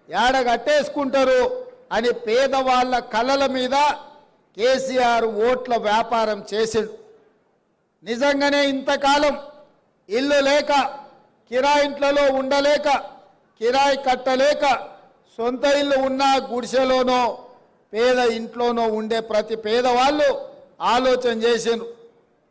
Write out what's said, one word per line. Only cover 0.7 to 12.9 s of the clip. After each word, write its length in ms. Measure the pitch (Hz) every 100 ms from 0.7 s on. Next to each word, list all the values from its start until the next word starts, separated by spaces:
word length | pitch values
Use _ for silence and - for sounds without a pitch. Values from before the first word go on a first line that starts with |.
| 294 - 294 269 269 262 254 247 - - - _
అని 220 | 202 240
పేదవాళ్ళ 840 | - 214 240 269 262 254 254 254 247
కలల 460 | 247 220 254 277 269
మీద 480 | 262 254 277 294 - - - _ _ _ 185
కేసీఆర్ 720 | 247 262 262 254 240 233 226
ఓట్ల 520 | 208 233 254 254 226
వ్యాపారం 680 | 208 220 233 233 214 208 208
చేసిండు. 400 | 208 220 220 208 - - - _ _ _ _ _ _ _ _
నిజంగానే 600 | 175 233 285 277 285 285 277
ఇంతకాలం 800 | 269 285 277 277 294 294 240 - - - _ _ _ -
ఇల్లు 260 | 226 285 285
లేక, 640 | 269 294 294 285 240 - - - _ _ _
కిరాయి 360 | 247 277 294 285
ఇంట్లలో 500 | 277 277 285 277 269
ఉండలేక, 680 | 262 285 285 294 294